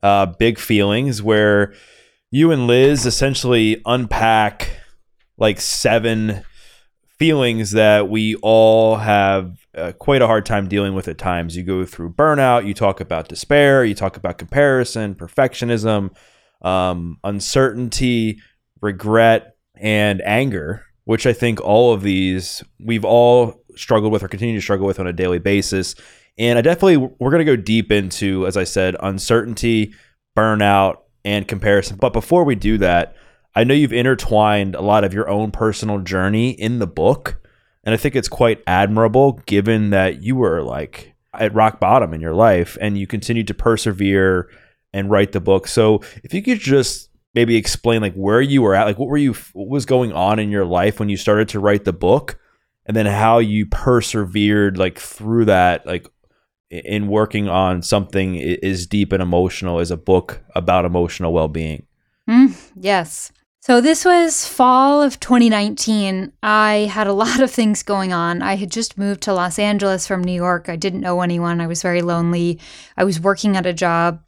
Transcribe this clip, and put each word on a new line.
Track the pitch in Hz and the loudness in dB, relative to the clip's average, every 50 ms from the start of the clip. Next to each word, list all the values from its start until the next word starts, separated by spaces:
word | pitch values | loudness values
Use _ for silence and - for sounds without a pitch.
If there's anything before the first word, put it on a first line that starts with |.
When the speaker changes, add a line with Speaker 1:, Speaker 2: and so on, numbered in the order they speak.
| - | 2
Speaker 1:
uh, | 101 101 101 98 90 | 2 2 2 2 0
Big | 85 _ 113 117 110 - | -2 _ 0 0 0 -2
Feelings, | - - 110 104 101 101 101 113 131 143 123 104 101 | -4 0 2 2 2 2 0 0 -2 -4 -4 -4 0
where | 110 110 107 107 107 104 101 101 98 - - _ _ _ _ _ _ _ _ _ _ | 0 2 4 4 4 4 2 2 0 -4 -18 _ _ _ _ _ _ _ _ _ _
you | - 135 156 165 | 0 2 2 2
and | 160 139 123 120 | 2 2 2 2
Liz | 120 127 131 139 147 139 110 127 | 4 4 6 4 4 2 -2 -2
essentially | - - 139 135 135 - - 123 123 117 110 110 107 - - 107 | -2 0 -2 -2 -2 -2 -2 0 2 2 2 2 0 -2 -2 -4
unpack, | 123 127 127 107 - - 113 113 113 110 107 104 - - - - - - - - - _ _ _ _ _ _ _ _ | -2 -2 -2 -2 -2 0 2 2 2 2 2 0 -2 -6 -10 -10 -10 -12 -14 -20 -20 _ _ _ _ _ _ _ _
like, | _ 113 110 101 95 | _ 0 0 0 -2
seven | - - - - - 127 110 117 107 117 113 110 110 107 104 98 - - - - - - _ _ _ _ _ _ _ _ _ _ | -6 -8 -6 -2 0 0 0 0 0 -2 -2 -2 -4 -4 -6 -8 -12 -18 -20 -20 -20 -20 _ _ _ _ _ _ _ _ _ _
feelings | 160 160 156 143 131 120 113 110 110 95 | 0 2 2 2 0 0 0 -2 -4 -2
that | 98 110 107 107 107 104 104 95 | 2 4 6 6 6 4 2 0
we | 107 110 110 107 110 - - | -2 -2 -2 -2 -4 -2 2
all | 110 113 113 113 110 110 113 113 110 110 107 | 4 6 6 6 6 6 6 4 2 2 0
have, | 107 110 104 101 98 98 98 98 92 90 87 - _ _ _ | 0 0 2 2 2 2 0 0 -2 -6 -14 -18 _ _ _
uh, | 80 82 87 87 | -10 -10 -10 -10
quite | _ - - 143 139 | _ -2 0 2 2
a | 123 113 | 4 4
hard | 113 107 101 | 2 0 0
time | - 113 101 98 92 | -2 -2 -2 -2 -2
dealing | 98 101 101 98 95 | -2 -2 -2 -2 -4
with | 95 92 - | -6 -6 -8
at | 80 - | -10 -6
times. | - 95 90 85 85 82 82 87 | -4 -4 -4 -2 -4 -6 -8 -8
You | 92 | -6
go | 90 95 92 92 | -4 -4 -4 -4
through | - - - 85 85 85 | -6 -8 -12 -12 -12 -2
burnout, | - 147 156 151 143 135 127 123 123 101 101 | 0 2 2 2 2 2 2 2 2 0 -2
you | 98 | -4
talk | - 113 101 95 - | -2 -2 -2 -2 -2
about | 95 - 85 80 80 - | -6 -6 -6 -8 -6 -10
despair, | - - - _ 147 147 143 139 139 139 123 | -14 -16 -4 _ 4 4 6 6 6 4 2
you | 110 101 | 2 -2
talk | - 104 95 - | -2 -6 -6 -6
about | - - 92 85 - | -6 -8 -8 -8 -8
comparison, | 87 - - 139 147 143 135 127 123 - - 117 110 101 95 | -12 -6 0 2 2 2 2 0 0 -2 -4 -8 -8 -8 -8
perfectionism, | - 85 85 _ - 135 123 - - 123 117 120 110 104 113 107 104 98 92 - _ _ _ _ _ _ _ _ _ | -12 -16 -8 _ -2 -2 -2 -2 -6 -4 -4 -2 -2 0 0 0 -2 -2 -6 -10 _ _ _ _ _ _ _ _ _
um, | - 90 92 92 92 92 90 87 85 85 78 _ - | -6 -2 -2 0 0 -2 -4 -4 -8 -10 -12 _ -8
uncertainty, | 98 104 101 - - - 135 131 131 104 120 123 117 - - 135 123 123 117 113 110 104 - _ _ _ _ _ _ _ _ | -8 -8 -6 -8 -4 0 0 0 0 0 -4 -8 -6 -4 -2 0 0 0 0 -2 -4 -6 -8 _ _ _ _ _ _ _ _
regret, | - 104 98 92 101 107 107 113 113 113 113 110 - - _ _ _ _ _ | -6 -6 -6 -6 -4 0 2 4 6 4 4 2 0 -8 _ _ _ _ _
and | _ 101 110 107 107 104 104 101 92 | _ -4 -2 0 0 0 0 0 -2
anger, | - 95 104 117 135 139 107 90 76 73 95 110 - _ _ _ _ | -2 -2 0 0 0 -2 -4 -6 -6 -8 -10 -10 -12 _ _ _ _
which | - 113 113 - | -4 -4 0 0
I | 131 117 | 0 0
think | - 120 117 113 98 | 0 -2 -2 -2 -4
all | - - 104 110 123 120 117 | -2 0 2 4 4 4 2
of | 98 95 | 2 0
these, | 101 95 92 95 92 92 92 90 - - - - _ _ _ | -2 0 0 0 0 -2 -4 -6 -10 -14 -16 -18 _ _ _
we've | - 110 117 110 101 | -8 -6 -4 -4 0
all | 95 113 120 120 120 123 123 120 113 - _ _ _ - | 2 4 4 6 6 4 4 2 0 -4 _ _ _ -20
struggled | - - - 120 110 104 107 107 | -18 -4 0 0 0 2 0 -2
with | 104 | -2
or | 98 92 | -4 -6
continue | - 95 110 117 113 | -8 -6 -6 -4 -4
to | 104 | -6
struggle | 90 - 104 95 98 | -4 -4 -2 -2 -2
with | 98 95 - | -2 -2 -4
on | 95 90 | -6 -8
a | 87 | -4
daily | 85 90 90 90 87 | -4 -2 -2 -2 -2
basis. | 87 98 101 101 92 - - 95 92 - - - - - - _ _ _ _ - | 0 0 0 0 0 -2 -4 -4 -4 -6 -10 -16 -20 -20 -20 _ _ _ _ -4
And | 113 120 120 120 | 0 2 2 2
I | |
definitely, | 113 151 175 175 - 196 175 147 | 2 2 2 4 4 4 4 4
we're | 127 127 - _ 123 131 | 2 -2 -6 _ -2 0
gonna | 147 170 160 | 2 2 4
go | 147 135 | 2 2
deep | 117 92 110 110 113 107 - 107 | 0 0 0 0 0 2 2 0
into, | 104 98 92 - - 104 98 95 95 92 | 0 0 -2 -6 -6 -4 -2 -2 -2 -2
as | 92 92 101 | -2 -2 -4
I | 92 | -4
said, | - - 101 92 92 90 - | -2 -2 -2 -2 -2 -2 -4
uncertainty, | - 95 95 98 - - 117 117 104 117 113 - - 120 113 110 107 104 - _ _ _ _ _ _ _ _ | -6 -6 -6 -6 -2 0 0 0 0 -2 -8 -4 -2 0 0 0 -2 -4 -8 _ _ _ _ _ _ _ _
burnout, | - 107 110 110 104 104 101 101 98 98 95 - - _ _ _ _ _ | 0 0 2 2 2 2 4 4 4 2 2 0 -4 _ _ _ _ _
and | 101 101 104 98 - | -4 -2 -2 -2 -4
comparison. | 117 98 104 107 101 101 95 - 104 | -8 -4 0 2 2 2 0 -2 -4
But | 95 - 123 | -4 -4 -2
before | - 117 107 - 170 180 175 | -2 -4 -2 2 2 2 4
we | 143 131 | 2 0
do | 101 92 101 113 107 | 0 0 -2 0 2
that, | 95 90 87 85 85 - - - _ _ _ _ _ _ _ | 2 2 2 2 0 -2 -8 -20 _ _ _ _ _ _ _
I | 104 117 | 0 2
know | 123 139 | 2 2
you've | 147 151 123 113 | 2 2 0 0
intertwined | 120 120 131 131 - - - 113 104 107 107 104 104 98 95 90 | 0 0 0 0 0 -2 0 2 2 2 2 2 0 -2 -2 -4
a | - | -4
lot | 95 104 104 107 101 | 0 2 2 2 2
of | 95 92 | 0 -2
your | 101 110 78 | -4 -4 -2
own | 101 104 110 107 | -2 -4 -4 -4
personal | 98 - 113 110 104 - - 107 104 101 | -4 -2 -2 -2 -2 -4 -6 -6 -6 -6
journey | 95 85 113 95 92 98 104 110 117 127 | -6 -4 -4 -2 0 0 0 0 0 0
in | 123 - 104 110 120 120 | -2 -4 -6 -4 -4 -4
the | 107 85 | -4 -6
book. | - - 78 104 139 139 - - - - _ _ _ _ _ _ _ _ _ | -4 0 2 2 2 0 -2 -10 -10 -10 _ _ _ _ _ _ _ _ _
And | 107 110 | -6 -6
I | 110 | -2
think | - 147 135 | -4 -2 -2
it's | 131 110 - | -2 -4 -4
quite | - - 123 117 110 - - - | -2 0 2 0 0 0 -2 -2
admirable | 90 90 101 101 107 110 113 113 107 127 135 139 127 - - | 0 2 2 2 2 2 2 2 4 4 4 2 2 -2 -6
given | - 104 101 98 110 113 110 107 104 | 0 0 0 2 2 0 0 0 0
that | 101 98 95 95 82 65 | 2 2 0 0 -2 -4
you | 78 110 131 | -6 -4 -2
were, | 131 120 98 82 85 | 0 0 0 0 -2
like, | 73 58 62 69 76 - - - - - _ _ _ _ - | -4 -6 -8 -8 -10 -10 -14 -20 -20 -20 _ _ _ _ -6
at | - 113 107 104 | -4 -4 -2 2
rock | 110 110 110 107 - | 2 2 2 2 0
bottom | - 92 110 131 110 82 82 | 0 2 2 2 2 0 -4
in | 80 | -8
your | 80 82 80 | -6 -4 0
life | 87 110 113 98 90 85 - - - | 4 4 4 4 2 0 -4 -6 -8
and | - 104 101 101 | -6 -4 -4 -4
you | 98 95 | -6 -6
continued | - 104 - - 117 117 110 - | -8 -8 -4 -4 -4 -4 -4 -6
to | 101 | -6
persevere | - - 117 117 107 - 113 101 92 101 98 98 98 95 95 92 90 87 _ _ _ _ _ _ _ _ _ - | -2 0 0 0 0 -2 -4 -4 -2 0 0 2 2 2 2 0 0 -4 _ _ _ _ _ _ _ _ _ -8
and | 98 98 98 | -8 -2 0
write | 107 98 101 98 | 2 2 2 0
the | - 101 | -2 -4
book. | 85 - 98 95 92 - | 0 2 0 0 0 -2
So | - - 113 107 107 104 - - - - | 0 2 2 4 2 0 -2 -8 -20 -20
if | _ - - | _ -8 -8
you | 185 | -6
could | 202 254 254 208 | -2 -2 -4 -2
just | - 135 135 139 127 - - - - _ _ _ _ _ _ | 0 2 2 2 2 0 -6 -10 -14 _ _ _ _ _ _
maybe | 117 120 113 117 | 0 2 2 2
explain, | 113 101 - - - _ 117 117 113 | 0 0 -2 -8 -4 _ 0 0 0
like, | 107 98 87 | 0 -4 -6
where | 95 95 98 107 120 | -4 -2 2 2 2
you | 135 139 139 139 | 2 2 2 2
were | 120 104 95 | 4 4 4
at, | 95 110 | 2 2
like, | 104 104 98 | 0 -2 -4
what | 135 120 | -4 -4
were | 143 147 | -2 0
you, | 147 135 110 - - - _ | 0 0 -2 -4 -12 -20 _
what | 92 98 101 | -14 -10 -6
was | 135 143 117 | -6 -6 -2
going | - 131 127 127 117 | 0 0 0 0 0
on | 85 80 90 98 107 110 | -2 -2 0 0 0 0
in | 107 104 | -2 -2
your | 104 101 95 | -2 -2 -2
life | 87 87 90 90 - - - | 0 0 0 0 0 0 -2
when | 110 101 | -4 -4
you | 101 | -4
started | 95 - - 104 107 110 104 | -2 0 2 2 2 2 0
to | - 107 | -2 -2
write | 98 104 101 104 101 | 0 2 0 2 0
the | 101 87 | -2 -4
book, | 82 - 90 107 143 147 - - - _ _ _ _ _ _ _ _ _ | -2 2 2 2 2 0 -6 -16 -16 _ _ _ _ _ _ _ _ _
and | - 107 | -4 -2
then | 110 107 104 | 0 0 0
how | 98 101 110 113 113 117 | 0 0 2 4 4 4
you | 117 107 104 107 104 | 2 2 0 -2 -2
persevered, | 101 - - - 131 123 120 113 - - 110 104 90 90 107 104 104 104 104 104 101 95 92 | -2 -4 -2 0 2 2 2 2 0 -4 -6 -6 -4 -2 0 2 2 2 2 2 0 0 0
like, | 95 92 85 - | -2 -4 -4 -8
through | - - - - 104 107 113 117 113 | -18 -18 -18 -12 -6 -2 0 2 2
that, | 107 98 92 90 90 87 - - - | 4 4 4 4 2 2 -2 -6 -8
like, | 90 85 - - _ _ _ _ _ _ _ _ _ _ _ _ | -10 -10 -10 -14 _ _ _ _ _ _ _ _ _ _ _ _
i-, | 85 | -16
in | 87 - - 101 107 104 101 | -14 -10 -6 -6 -4 -4 -2
working | 101 107 107 107 - 107 104 101 | 0 0 0 0 -2 -4 -4 -2
on | 85 92 95 92 92 90 | 0 0 0 0 0 -2
something | 87 - - 104 95 - - 98 95 92 92 | -2 -2 -2 -2 -2 -2 -2 -2 -2 -2 -4
i-, | 85 64 78 90 - | -6 -4 -4 -4 -4
as | - 95 98 90 85 | -4 -4 -4 -4 -6
deep | - - 104 101 - | -4 -2 -2 0 0
and | 98 95 92 | 0 -2 0
emotional | 90 87 87 92 92 - - 98 92 87 85 | 0 0 0 0 0 -2 -6 -6 -4 -2 -2
as | 85 82 | -2 -4
a | 87 82 | -6 -8
book | - - 95 90 - - - - - _ _ | 0 2 2 2 2 -2 -14 -18 -18 _ _
about | 92 87 85 90 92 87 | -4 -2 2 0 2 2
emotional | 87 87 90 87 85 - - 90 85 82 | 0 0 0 -2 -2 -4 -6 -4 -2 0
well-being. | 82 80 78 73 80 80 78 78 - - _ _ _ _ _ _ _ _ - | 0 0 -2 -4 -6 -6 -6 -8 -10 -14 _ _ _ _ _ _ _ _ 2
Speaker 2:
Mm, | 226 240 262 262 269 - - _ _ | 4 6 6 4 2 -4 -20 _ _
yes. | 190 185 196 202 185 165 156 - - - - _ _ _ _ _ _ | -8 -2 0 0 0 -2 -4 -10 -14 -14 -16 _ _ _ _ _ _
So | _ - 254 240 | _ 4 4 4
this | 240 302 320 - - | 6 4 2 2 4
was | 359 349 349 339 330 302 - - - | 4 4 4 4 2 0 -4 -6 -8
fall | - - 254 247 254 254 269 277 285 294 | 0 2 4 4 6 4 4 4 4 4
of | 294 277 - - | 2 0 -2 -6
twenty | - - 247 240 233 233 | -2 2 4 4 4 4
nineteen. | 214 208 202 208 214 - - - 220 208 202 190 190 185 190 - _ _ - | 4 2 -2 -4 -4 -6 -2 -2 0 0 0 -2 -4 -4 -6 -10 _ _ -2
I | 214 214 214 214 214 214 208 214 208 | 0 2 4 4 4 2 2 0 -2
had | 190 214 214 196 | -2 -2 -2 0
a | 202 | 0
lot | 196 226 233 247 254 | 0 0 0 2 2
of | 262 247 | 0 0
things | - - 226 214 208 - | 2 0 0 0 0 -2
going | - - 202 196 190 190 180 | -2 -4 -4 -2 -2 -2 -2
on. | 170 170 170 175 175 180 | -2 -2 -2 -4 -4 -4
I | 196 196 190 | -4 -4 -4
had | 202 175 | -4 -6
just | - 226 226 - - | -6 -8 -8 -8 -6
moved | 196 202 202 202 - | -6 -4 -4 -4 -4
to | - - 196 | -4 -2 -2
Los | 180 175 180 165 - | -2 -2 -4 -2 -2
Angeles | 208 208 208 202 196 196 190 185 - | -2 0 0 0 0 0 -2 -2 -4
from | - 196 185 180 | -4 -4 -4 -2
New | 180 | -4
York. | 180 175 175 180 180 175 170 - | -4 -2 -2 -2 -2 -2 -4 -8
I | 170 | -10
didn't | 165 165 196 180 - | -6 -4 -4 -4 -4
know | - 185 180 175 | -4 -4 -2 -2
anyone. | 180 175 175 170 170 170 170 170 | -2 -2 -2 -2 -2 -2 -2 -2
I | 170 | -4
was | 165 170 170 | -4 -6 -6
very | - 180 175 175 170 | -4 -2 -2 0 0
lonely. | 175 170 170 170 170 170 170 170 170 170 165 - - - - - - _ | -2 -2 0 0 0 0 0 -2 -2 -4 -6 -10 -20 -20 -20 -20 -20 _
I | - 180 | -2 -2
was | 196 185 160 | 0 0 0
working | 165 196 196 196 - 208 196 190 | 0 0 -2 0 0 0 0 0
at | 175 | -2
a | 180 175 | -2 -4
job | 165 185 175 170 170 170 170 165 165 _ | -2 -2 0 0 0 0 -2 -2 -6 _